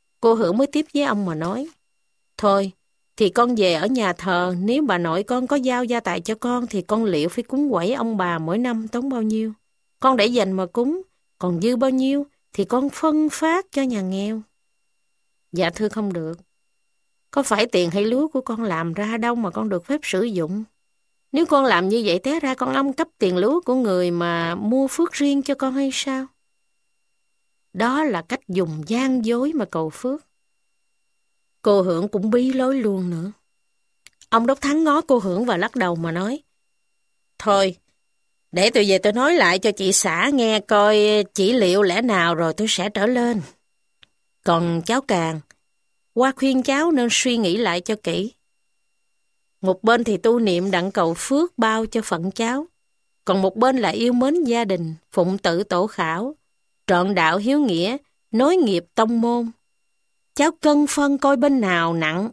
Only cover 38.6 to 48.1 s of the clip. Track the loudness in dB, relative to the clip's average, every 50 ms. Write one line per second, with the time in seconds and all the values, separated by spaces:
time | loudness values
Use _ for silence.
38.6 | 2 4 4 4 4 4 4 4 4 2 2 2 2 2 4 4 4 4 2 2
39.6 | 0 -2 -2 0 -2 0 0 0 0 0 -2 0 0 0 2 2 2 2 0 0
40.6 | 0 2 2 4 4 6 4 4 4 4 2 2 0 -2 _ 0 2 2 4 2
41.6 | 2 4 4 4 2 2 2 0 0 0 2 2 2 2 0 0 0 -2 -2 -2
42.6 | -2 -2 -2 -2 -4 -4 -2 0 0 0 2 2 0 0 0 -2 -6 -8 _ _
43.6 | _ _ _ _ _ _ _ _ -20 _ _ _ _ _ _ _ _ 0 0 2
44.6 | 2 0 -2 -4 -2 -2 -2 -2 0 0 -2 0 0 -2 -4 -8 -12 _ -20 _
45.6 | _ _ _ _ _ _ _ _ _ _ _ 0 0 0 0 0 0 0 2 0
46.6 | 0 0 0 0 2 2 2 2 2 2 0 0 0 0 0 0 0 0 0 0
47.6 | 0 0 -2 -2 -2 -4 -6 -4 _ -4